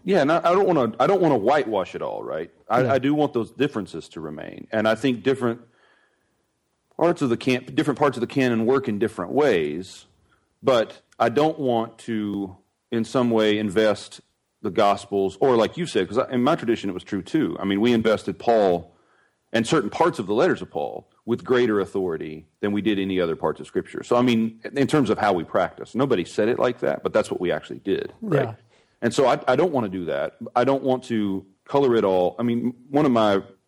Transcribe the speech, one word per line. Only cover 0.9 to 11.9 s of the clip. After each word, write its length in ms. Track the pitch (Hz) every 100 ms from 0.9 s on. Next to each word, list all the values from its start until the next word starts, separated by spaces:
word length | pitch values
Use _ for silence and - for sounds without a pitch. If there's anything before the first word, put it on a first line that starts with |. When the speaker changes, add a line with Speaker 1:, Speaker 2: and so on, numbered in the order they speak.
| -
Speaker 1:
I 80 | 143
don't 140 | 196
wanna 160 | 165 127
whitewash 580 | 101 151 110 101 90 -
it 60 |
all, 220 | 71 52
right? 260 | 57 78 82 _ -
I, 120 | 117
Speaker 2:
Yeah. 100 | 127
Speaker 1:
I 60 | 135
do 140 | 135
want 200 | 151 147
those 180 | 120 107
differences 560 | - 143 113 92 82 -
to 120 | 85
remain. 460 | 78 78 50 - -
And 160 | 110 110
I 80 | 113
think 280 | 139 117
different 380 | 123 131 120 117 - _ _ _ _ _ _ _ _ _ _ _ _ -
parts 240 | 170 170
of 80 | 139
the 80 | 117
can-, 280 | 135 123 -
different 260 | 139 151 127
parts 180 | 143 123
of 40 |
the 60 | 113
canon 380 | 143 127 113 113
work 220 | 135 135
in 120 | 104
different 320 | 107 - 90
ways, 760 | 139 147 92 76 78 95 - - _ _ _ _ _
but 400 | - 123 107 - _ -
I 100 | 117
don't 280 | 120 156 160
want 380 | 135 117 117